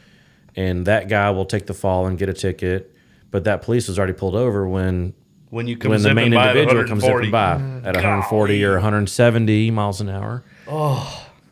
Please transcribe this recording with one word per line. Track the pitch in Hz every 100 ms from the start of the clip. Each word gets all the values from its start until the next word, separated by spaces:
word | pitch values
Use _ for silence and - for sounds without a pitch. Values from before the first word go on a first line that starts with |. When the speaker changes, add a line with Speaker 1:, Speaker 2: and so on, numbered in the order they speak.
| _ _ _ _ _
Speaker 1:
And | - 95 90 90
that | 107 95
guy | 104 101
will | 95
take | 92 107 -
the |
fall | 98 98 92 92
and | 92
get | 95
a |
ticket. | 92 98 92 90 92 - _ _ _ _
But | 98
that | 107 95
police | - 120 -
is | 92
already | 95
pulled | 90 95 104
over | 127 101 95
when, | 95 92 90 87 - _ _ _
Speaker 2:
When | 113 120
you | 120
come | 107
Speaker 1:
when | 107
the | 104
Speaker 2:
zipping | 113 117
Speaker 1:
main |
Speaker 2:
by | 117 127
at | 135
Speaker 1:
individual | 139 117 113
comes | 104
zipping | 127 123 110
by | 110 95 80
Speaker 2:
a |
hundred |
forty. | 131 131
Speaker 3:
Mm. | 104
Speaker 1:
at | 92
a |
hundred | 92 98
forty | 95 107 104 101
or | 101
Speaker 2:
Golly. | 95
Speaker 1:
a |
hundred | 107 104 101
seventy | - 120 113 110 107 113
miles | 113 104 98
an | 104
hour. | 98 107 120 - - -
Speaker 2:
Oh. | 151 151 123 - - - _ _